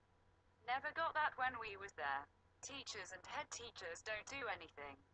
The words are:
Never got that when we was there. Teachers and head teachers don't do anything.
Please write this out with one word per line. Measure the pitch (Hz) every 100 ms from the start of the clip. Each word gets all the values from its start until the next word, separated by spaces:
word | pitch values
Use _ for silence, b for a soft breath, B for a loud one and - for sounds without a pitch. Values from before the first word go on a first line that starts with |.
| - - - - - - -
Never | 262 294
got | 311 330 302
that | 302 -
when | 254 240
we | 220 196
was | 202
there. | - 143 139 143 - - -
Teachers | - 277 - 214 180
and | 185 -
head | 262 302
teachers | - 233 - 175 170
don't | - 214 208
do | 269 233
anything. | 180 160 - 143 139 -